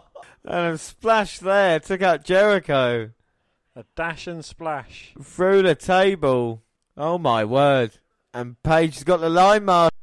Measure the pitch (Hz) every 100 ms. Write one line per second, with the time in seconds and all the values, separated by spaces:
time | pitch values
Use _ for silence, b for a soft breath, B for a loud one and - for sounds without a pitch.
0 | - - B B - 175 170 160 - -
1 | 220 226 196 - 180 196 190 160 - 190
2 | 185 156 - 185 214 196 160 139 123 120
3 | 110 - _ _ _ _ _ - 113 -
4 | 165 156 - 170 151 - 165 147 - -
5 | - - 139 - 185 196 190 151 - 185
6 | 196 190 143 127 120 113 _ _ _ -
7 | 151 175 156 117 107 127 143 135 117 -
8 | _ _ _ 120 123 120 - 160 165 139
9 | - 180 165 170 190 214 196 175 165 -